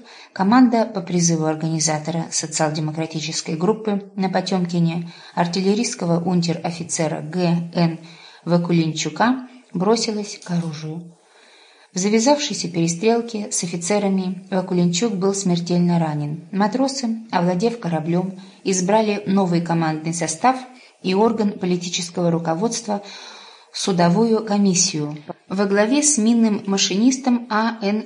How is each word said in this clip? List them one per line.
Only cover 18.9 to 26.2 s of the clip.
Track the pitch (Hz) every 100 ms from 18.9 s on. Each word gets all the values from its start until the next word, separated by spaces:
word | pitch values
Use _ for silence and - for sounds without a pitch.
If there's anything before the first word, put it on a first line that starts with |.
| 220 214 202 -
новый | 196 180 170
командный | 170 165 160 156 156
состав | 170 156 - 247 262 - - - _
и | 185 190
орган | 226 220 202
политического | - 180 180 - - 175 185 170
руководства, | 165 160 165 226 233 - 202 - - - - - - -
судовую | - - 175 175 190 233 220 220
комиссию | 202 196 175 - 156 147 151 - - -
во | 190 202
главе | 202 220 285
с | 294
минным | -